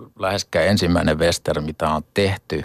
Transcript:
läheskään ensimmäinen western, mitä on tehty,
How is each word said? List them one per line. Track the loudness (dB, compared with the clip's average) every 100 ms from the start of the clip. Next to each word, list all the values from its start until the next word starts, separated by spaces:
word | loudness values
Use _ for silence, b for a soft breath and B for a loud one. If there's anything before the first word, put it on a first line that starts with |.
| -16 -6
läheskään | -4 -4 -2 0 2
ensimmäinen | 2 2 2 2 2
western, | 2 0 -2 -4
mitä | -4 -4 -2
on | -2 -4
tehty, | -2 -2 -2 -6 -8